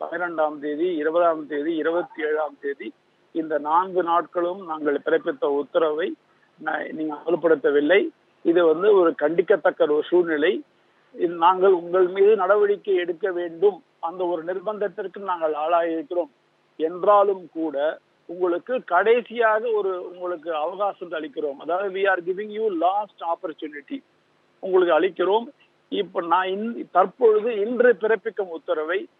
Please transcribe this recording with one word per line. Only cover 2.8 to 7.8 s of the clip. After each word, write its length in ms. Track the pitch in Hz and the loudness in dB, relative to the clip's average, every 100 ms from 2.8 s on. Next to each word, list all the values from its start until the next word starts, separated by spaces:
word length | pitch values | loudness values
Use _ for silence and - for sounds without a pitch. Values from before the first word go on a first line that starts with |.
| 208 - _ _ _ | -12 -16 _ _ _
இந்த 260 | 170 156 151 | -8 -4 -4
நான்கு 440 | 147 165 190 180 | 0 0 0 -2
நாட்களும் 640 | 170 170 160 180 175 190 185 | 0 0 -2 -4 -4 -6 -10
நாங்கள் 340 | 156 151 143 143 | -6 -2 -2 0
பிறப்பித்த 400 | 156 160 165 156 | -2 -2 -4 -2
உத்தரவை 720 | 143 143 175 160 151 185 320 _ _ _ _ 156 | -2 -2 0 0 0 -4 -8 _ _ _ _ -8
ந-, 280 | 156 - | -6 -6
நீங்க 220 | 156 156 143 | -8 -8 -6
அமல்படுத்தவில்லை. 920 | 160 170 165 160 151 143 | -2 -2 2 2 2 2